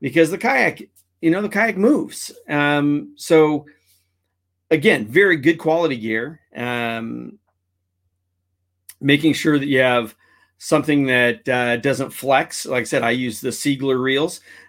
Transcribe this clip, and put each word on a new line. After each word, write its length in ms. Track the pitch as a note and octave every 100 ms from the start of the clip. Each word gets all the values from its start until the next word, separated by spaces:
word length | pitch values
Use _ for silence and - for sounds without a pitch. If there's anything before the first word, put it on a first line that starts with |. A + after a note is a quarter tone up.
because 300 | C#3 D3 D#3+
the 80 | F#3+
kayak, 440 | A#3+ C4+ G3 - - _ _ _
you 100 | E3
know, 120 | F3
the 60 | G#3
kayak 280 | G3+ A3+ F#3
moves. 560 | G#3+ C#4 - - - - -
Um, 680 | D3 D3 D3 D3 D3 - -
so 500 | - D#3+ D#3 D3+ - _ _ _ _ _ _ _ _ _ -
again, 360 | D#3+ D#3+ E3+ G#2+
very 300 | C#3 G3+ E3
good 220 | C3+ E3
quality 380 | D#3+ E3 E3 B2+
gear. 440 | A2 A2 B2+ E3 _
Um, 840 | - A#2+ A#2+ A#2 A2+ A2+ A#2+ A#2+ G#3 _ _ _ _ _ _ _ _ _ _ _ _ _ _ - -
making 320 | C#3 D3 D#3+
sure 260 | C#3 E3 D3
that 80 | C#3+
you 140 | C3
have 340 | B2+ B2 A2+ - _ _ _ _
something 480 | - D3+ D3 D3 C3+
that, 420 | B2 B2 A#2 -
uh, 280 | B2 A#2+ A#2+
doesn't 320 | C#3 B2+ C3+
flex. 560 | - C3 C3+ E3 - -
Like 160 | B2+
I 20 |
said, 180 | A2+ C#3
I 80 | A#2
use 300 | B2+ B2+ G#2+
the 80 | C3
Siegler 520 | A#2 D3 C#3 C3+ C3
reels, 400 | C3 C3+ E3 - - -